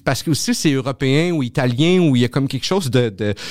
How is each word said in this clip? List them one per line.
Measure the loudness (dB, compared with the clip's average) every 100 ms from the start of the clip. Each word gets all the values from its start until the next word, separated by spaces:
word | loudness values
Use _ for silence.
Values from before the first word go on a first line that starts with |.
parce | -4 -2
que | -2
aussi, | -2 0
c'est | 0 0
européen | 0 -2 -2 0 2 0
ou | -2
italien | -4 -2 -2 2 2 4
ou | 4
il | 4
y |
a | 2
comme | 0 -2
quelque | -4 -2
chose | -2 0
de, | 0 0
de | -2 -4 -4 -8